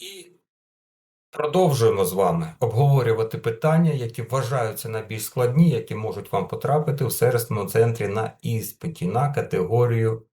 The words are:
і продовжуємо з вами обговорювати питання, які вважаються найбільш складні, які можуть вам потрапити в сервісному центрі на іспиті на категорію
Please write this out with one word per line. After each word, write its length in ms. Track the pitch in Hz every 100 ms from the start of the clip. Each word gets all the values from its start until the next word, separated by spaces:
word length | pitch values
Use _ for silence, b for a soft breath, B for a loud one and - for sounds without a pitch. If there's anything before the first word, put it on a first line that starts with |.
і 320 | 185 392 175 180 _ _ _ _ _ _ _ _ _
продовжуємо 720 | - 117 180 180 127 113 98
з 80 | 90
вами 420 | 92 92 82 80 -
обговорювати 760 | 117 107 143 139 117 110 113 117
питання, 520 | 117 113 156 160 165
які 320 | 135 117 -
вважаються 680 | 113 131 117 131 110 104 113
найбільш 360 | 110 - 107
складні, 460 | - - 123 131 170
які 240 | 120 -
можуть 380 | 107 110 98 98
вам 160 | 98 90
потрапити 560 | - 127 147 151 139
в 80 | 123
сервісному 560 | - 120 123 113 110 95
центрі 400 | 113 113 113 101
на 240 | 104 110 -
іспиті 640 | 120 110 - - 87 - 87
на 260 | 110 143
категорію 920 | 143 - 98 90 113 123 117 113 113 -